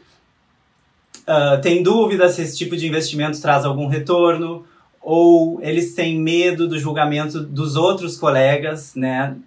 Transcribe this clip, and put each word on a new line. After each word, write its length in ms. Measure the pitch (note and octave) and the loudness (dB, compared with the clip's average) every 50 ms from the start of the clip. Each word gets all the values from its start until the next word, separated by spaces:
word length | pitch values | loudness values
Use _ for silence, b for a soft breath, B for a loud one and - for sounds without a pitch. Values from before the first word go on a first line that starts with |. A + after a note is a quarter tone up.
| b b b b b b _ _ _ _ _ _ _ _ _ _ _ _ _ _ _ _ - - - | b b b b b b _ _ _ _ _ _ _ _ _ _ _ _ _ _ _ _ -20 -10 -2
ah, 320 | - D#3 D3+ C#3+ C#3+ C#3 C#3 C#3 | 0 2 2 4 4 2 2 2
têm 200 | F3+ E3+ F3 F3+ | 2 2 2 2
dúvida 460 | F#3 A3 A3+ G#3+ G3+ G3+ F3+ F3+ F3 | 2 2 2 2 2 2 4 4 4
se 140 | - F3 E3 | 4 2 -4
esse 140 | C#3+ - - | -6 -6 -6
tipo 180 | E3+ - E3+ | -6 -6 -6
de 100 | D#3+ D#3 D#3+ | -4 -4 -4
investimento 520 | D3+ D#3+ D#3 - D#3 D3 D3 D3+ D3 - | -2 -4 -4 -4 -4 -4 -4 -4 -6 -4
traz 240 | - D3+ C#3+ C#3+ C3+ | -2 0 0 0 0
algum 220 | C#3 C3+ C#3 D3 | -2 -4 -4 -4
retorno, 800 | C#3 D3 D#3 D3 - F3 F3 F3 F3 E3 D#3+ E3+ E3 E3+ E3 b b b b b b b _ - | -4 -4 -4 -2 0 0 2 2 2 2 0 -4 -8 -10 -12 b b b b b b b _ -6
ou 560 | D#3+ D#3+ E3+ F3 E3+ E3+ E3+ E3 E3 E3+ - - | -2 2 4 6 8 8 6 6 2 -2 -4 -6
eles 320 | D3+ D#3 E3+ E3+ - - | -4 -2 -2 -2 -2 -2
têm 240 | - E3+ E3 D#3+ D#3+ | -4 -2 -2 -2 -2
medo 480 | D#3+ D#3+ E3 E3+ F3 F3+ F3 D#3+ E3+ F3 | -2 0 2 2 2 2 0 0 -2 -2
do 100 | E3+ D#3 | -2 -4
julgamento 600 | C#3 D#3 D3 D#3 D3+ D3 D3 D3 D3+ D3+ - D#3+ | -4 -4 -2 0 0 0 0 -2 -4 -4 -6 -8
dos 340 | D3+ C#3+ C#3+ C#3 D#3 D3+ C3+ | -8 -8 -6 -6 -4 -2 0
outros 420 | D#3 E3+ F#3+ G3 F#3+ F3 E3 - - | 2 2 2 2 0 -4 -8 -8 -4
colegas, 760 | E3 D3+ C3+ C3 C3 C#3 D3 C#3+ D3+ D#3 D3+ D#3 - - - | 0 0 2 4 4 4 2 2 -2 -4 -6 -8 -10 -12 -8
né, 400 | C3 B2+ C3 C3 C3 C3+ C#3 C3 - - | -6 -4 -4 -2 -2 -4 -4 -6 -10 -16